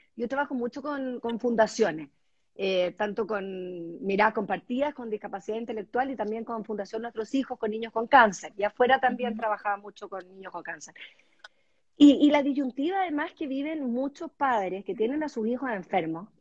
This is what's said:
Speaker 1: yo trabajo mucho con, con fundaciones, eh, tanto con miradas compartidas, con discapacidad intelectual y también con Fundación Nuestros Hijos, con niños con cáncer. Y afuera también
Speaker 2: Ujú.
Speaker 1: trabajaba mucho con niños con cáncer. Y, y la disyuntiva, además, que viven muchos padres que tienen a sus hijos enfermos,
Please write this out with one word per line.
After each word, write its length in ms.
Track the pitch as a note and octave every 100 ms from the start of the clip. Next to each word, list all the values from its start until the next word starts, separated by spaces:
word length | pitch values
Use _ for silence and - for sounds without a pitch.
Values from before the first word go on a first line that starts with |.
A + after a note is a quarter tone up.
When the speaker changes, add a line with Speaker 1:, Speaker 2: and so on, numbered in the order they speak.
| _ -
Speaker 1:
yo 120 | A#3
trabajo 280 | C4+ C#4+ C4+
mucho 260 | A#3+ C#4+
con, 380 | C#4+ C#4+ C4 B3
con 200 | A#3 A#3
fundaciones, 680 | B3 A3+ G#3+ - G#3 D#3 D3 _ _ _ _ -
eh, 380 | G3 F#3 F3+ -
tanto 300 | G#3 G3+ G#3+
con 760 | G#3 F#3+ F#3 F3+ F3 E3 E3 F#3+
miradas 280 | G3 G#3
compartidas, 600 | A3 G3+ F#3+ - B3 D4
con 160 | D4 A#3
discapacidad 480 | G#3 G3+ G3 - A3
intelectual 520 | A#3 A3 F#3+ A#3+ C4+
y 40 | A#3+
también 280 | G#3 A3
con 220 | A3+ A3+ G3+
Fundación 360 | G#3 G3 A3+
Nuestros 300 | A#3 A3 G#3+ C4+
Hijos, 240 | B3 B3
con 120 | A3
niños 220 | A3 A3+
con 140 | A3+ A#3
cáncer. 460 | C#4 A3 F3 D#3 -
Y 60 |
afuera 360 | G3+ - B3 C4
también 340 | C4 B3 A#3+
Speaker 2:
Ujú. 60 | A3
Speaker 1:
trabajaba 380 | A3 G3+ G#3 G3+
mucho 320 | G#3 - G3+
con 180 | F#3+ F3+
niños 240 | F#3+ F#3+
con 120 | F3
cáncer. 320 | D#3+ E3 D#3+ - - - _ _ - _ _ _ _ -
Y, 160 | D4 A#3+ D4
y 40 |
la 120 | D4
disyuntiva, 580 | C#4 C4+ C4 B3 D4 G4
además, 300 | F4+ D4 E4 -
que 100 | D4+
viven 420 | C4+ D4 D#4+ C4
muchos 400 | A#3+ C#4 - E4
padres 520 | - C#4 A#3 F#3+ F#3
que 120 | G3+ F#3
tienen 280 | A3 D4
a 60 | D4+
sus 180 | A#3+ A3
hijos 220 | B3 C4+
enfermos, 560 | G#3 F3 F#3+ D#3+ E3 G3+ _